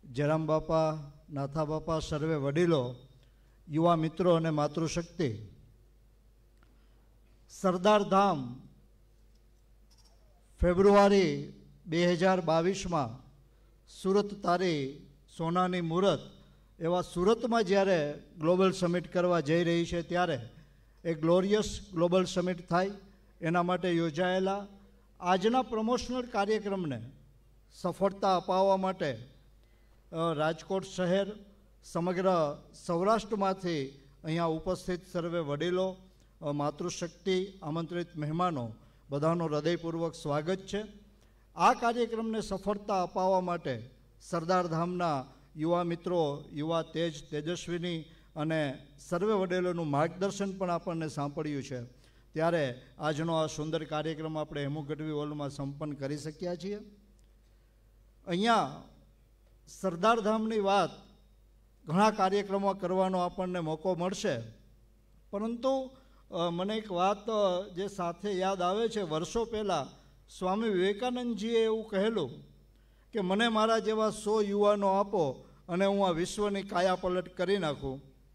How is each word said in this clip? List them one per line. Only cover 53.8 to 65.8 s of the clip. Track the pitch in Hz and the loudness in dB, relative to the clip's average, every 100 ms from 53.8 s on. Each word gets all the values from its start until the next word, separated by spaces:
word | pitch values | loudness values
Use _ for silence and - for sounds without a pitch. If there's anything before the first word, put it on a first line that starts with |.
કાર્યક્રમ | 151 151 151 151 160 156 | -4 -4 -4 -6 -6 -6
આપણે | 151 147 | -6 -4
હેમુ | 139 151 | -4 -4
ગઢવી | 143 151 156 | -6 -6 -4
હોલમાં | 147 147 151 139 | -4 -4 -6 -8
સંપન્ન | 139 139 143 156 | -6 -8 -6 -8
કરી | 143 139 147 | -6 -6 -6
શક્યા | 156 151 175 175 | -8 -8 -8 -6
છીએ. | 185 208 226 - - - _ _ _ _ _ _ _ _ - _ - | -8 -10 -12 -20 -20 -20 _ _ _ _ _ _ _ _ -20 _ -6
અહીંયા | 170 226 220 143 147 - - - _ _ _ _ - - | 0 4 4 2 -6 -18 -20 -20 _ _ _ _ -20 -20
સરદારધામની | - 190 175 208 233 208 220 220 220 | -6 -6 0 2 2 2 0 0 0
વાત | 196 202 165 - - - - - - _ _ _ - | 4 4 2 -2 -20 -20 -20 -20 -20 _ _ _ -2
ઘણા | 165 214 | 4 4
કાર્યક્રમો | 214 190 202 196 196 196 | 4 2 2 0 0 0
કરવાનો | 196 180 185 190 190 | -2 -2 0 2 2
આપણને | 175 185 185 180 | -2 -2 -4 -2
મોકો | 160 156 190 175 | -4 -2 -2 -2
મળશે, | 180 190 208 127 113 - - - - _ _ - - | -2 -2 -4 -4 -6 -16 -20 -20 -20 _ _ -20 -10
પરંતુ, | 202 220 233 262 269 | -6 -6 -2 0 -2